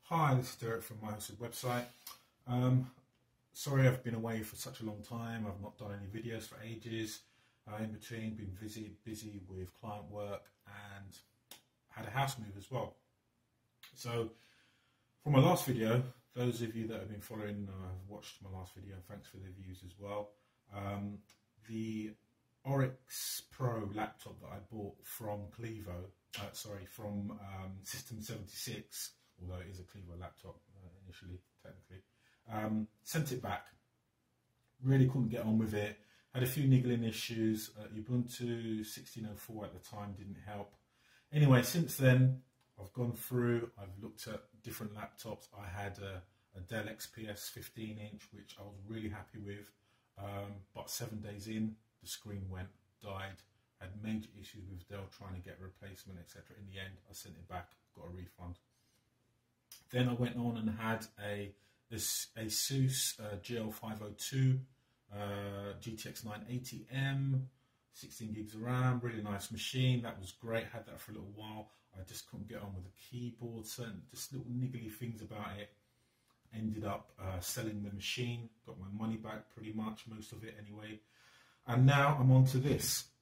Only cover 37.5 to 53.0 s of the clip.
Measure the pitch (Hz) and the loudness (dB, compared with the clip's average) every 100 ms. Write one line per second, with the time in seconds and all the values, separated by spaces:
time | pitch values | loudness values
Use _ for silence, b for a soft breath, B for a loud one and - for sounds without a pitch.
37.5 | 107 - 107 104 107 107 123 123 - 120 | 4 -2 -10 -12 -10 0 2 2 -2 -2
38.5 | 117 113 110 107 - 131 - 110 101 - | -2 -2 -2 -4 -8 -12 -8 -8 -10 -10
39.5 | 110 98 87 - 104 101 92 101 98 101 | -8 -8 -10 -12 -10 -8 -8 -10 -10 -10
40.5 | 104 101 - _ b b b b 151 143 | -8 -10 -14 _ b b b b 8 12
41.5 | 127 120 170 160 - 131 127 127 131 - | 10 10 2 0 6 10 12 10 6 -4
42.5 | _ _ - 98 - 120 117 - 123 120 | _ _ -14 -12 -2 -2 -2 -2 2 4
43.5 | 120 117 - 98 95 107 - 113 104 - | 4 0 -8 -12 -10 -12 -12 -10 -10 -12
44.5 | 107 120 - 107 104 104 - 92 - - | -16 -12 -8 -8 -8 -12 -10 -10 -10 -10
45.5 | 101 98 95 101 98 98 95 - b b | -12 -8 -4 -6 -6 -8 -8 -12 b b
46.5 | 95 90 113 101 - - - 110 104 - | -14 -6 -4 -4 -8 -12 -10 -10 -8 -10
47.5 | - - - 110 107 104 104 - 101 - | -12 -14 -10 -8 -8 -10 -12 -16 -20 -18
48.5 | - 101 98 98 110 107 101 95 110 101 | -16 -14 -14 -8 -6 -4 -6 -10 -12 -10
49.5 | 101 101 _ b b b - 101 101 101 | -10 -12 _ b b b -12 -8 -6 -8
50.5 | 101 92 - - - 113 107 107 104 101 | -10 -14 -12 -8 -6 -4 -6 -8 -8 -4
51.5 | 110 110 107 _ _ - - 107 101 95 | 0 0 -2 _ _ -10 -10 -6 -6 -6
52.5 | 92 92 - _ _ | -6 -8 -12 _ _